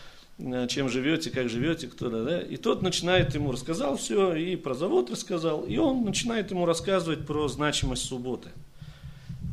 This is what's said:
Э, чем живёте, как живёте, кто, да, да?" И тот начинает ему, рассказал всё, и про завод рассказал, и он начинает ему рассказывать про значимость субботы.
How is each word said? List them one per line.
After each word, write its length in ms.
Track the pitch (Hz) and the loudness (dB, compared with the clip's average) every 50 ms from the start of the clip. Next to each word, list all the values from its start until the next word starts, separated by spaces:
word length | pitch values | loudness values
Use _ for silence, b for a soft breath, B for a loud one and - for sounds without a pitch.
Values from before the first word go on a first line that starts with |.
| B B B B B B - | B B B B B B -14
Э, 300 | - - 131 127 123 123 | -8 -6 -2 -2 0 0
чем 220 | 120 - 143 139 127 | 0 0 0 0 2
живёте, 400 | 117 131 127 147 165 160 160 - | 2 2 2 2 2 0 0 -2
как 180 | 120 135 127 | -2 -2 0
живёте, 400 | 120 110 117 135 160 170 165 - | 0 0 0 0 0 0 -2 -4
кто, 220 | - - - 131 123 | -8 -8 -6 -4 -2
да, 140 | 113 113 113 | -2 0 0
да?" 180 | 139 170 - | 0 0 -2
И 160 | - - - | -2 -4 -6
тот 240 | 131 - 226 247 - | -2 0 0 2 2
начинает 520 | 190 185 170 - 165 175 185 180 170 - - | 0 0 0 0 2 4 6 6 4 4 2
ему, 180 | 151 147 139 120 | 0 0 0 -2
рассказал 420 | - - 160 160 196 277 285 262 | -2 -2 -4 -2 0 0 0 -2
всё, 400 | - - - 226 202 190 185 165 | -2 -2 0 2 4 4 4 4
и 220 | 156 165 180 185 | 2 0 -2 -2
про 160 | - - - 127 | -2 -2 -4 -2
завод 360 | 127 160 208 320 370 349 240 | -2 0 2 4 2 2 2
рассказал, 520 | 220 - - - 190 165 160 165 156 156 | -2 -6 -4 -4 -2 0 0 0 0 0
и 160 | - - - | -2 -2 2
он 260 | 269 320 277 262 254 233 | 4 4 4 4 2 2
начинает 480 | 202 196 - - 233 226 220 202 - | 0 0 0 0 0 0 0 -2 0
ему 140 | 196 180 175 | 0 2 4
рассказывать 600 | 165 160 165 - 196 196 185 - 165 156 - - | 4 2 2 2 2 2 2 2 2 -2 -2 -2
про 220 | - 151 151 151 | -2 0 0 0
значимость 560 | 139 117 131 147 151 143 - - 131 127 - - | 0 2 2 2 2 2 2 0 0 0 -2 -4
субботы. 460 | - 135 123 123 127 120 - - - - - - - B B B B B B B B B B B B B B B - | -4 -4 -4 -4 -4 -4 -4 -6 -10 -14 -16 -16 -16 B B B B B B B B B B B B B B B -4